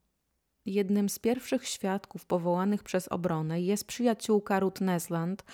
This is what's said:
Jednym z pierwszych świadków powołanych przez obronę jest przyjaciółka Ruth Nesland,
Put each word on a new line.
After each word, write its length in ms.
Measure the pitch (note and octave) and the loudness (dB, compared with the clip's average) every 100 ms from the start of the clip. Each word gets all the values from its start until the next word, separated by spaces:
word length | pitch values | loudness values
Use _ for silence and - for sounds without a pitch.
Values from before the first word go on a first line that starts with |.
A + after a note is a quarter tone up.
| _ _ _ _ _ _ G3 | _ _ _ _ _ _ -2
Jednym 440 | G3 G3 G3+ G3+ | 0 2 2 2
z 100 | - | 0
pierwszych 480 | A3+ B3+ - C4 - | 0 0 0 -2 -2
świadków 580 | - G3 G3 - - - | -4 -2 -2 -6 -12 -2
powołanych 580 | F3+ E3+ F3 F#3+ G#3 | 0 2 2 2 0
przez 240 | - F#3 - | 0 -2 -2
obronę 540 | F3 F3 D#3+ D#3 E3+ | -2 0 0 -2 0
jest 260 | F3+ G3+ - | 0 -2 -4
przyjaciółka 720 | - A#3+ A3 - G#3 G3+ G3 | 0 0 2 2 2 4 2
Ruth 220 | F#3+ - | 2 0
Nesland, 600 | F#3+ F3 - E3+ E3+ F#3+ - | 0 0 0 -2 -2 -4 -10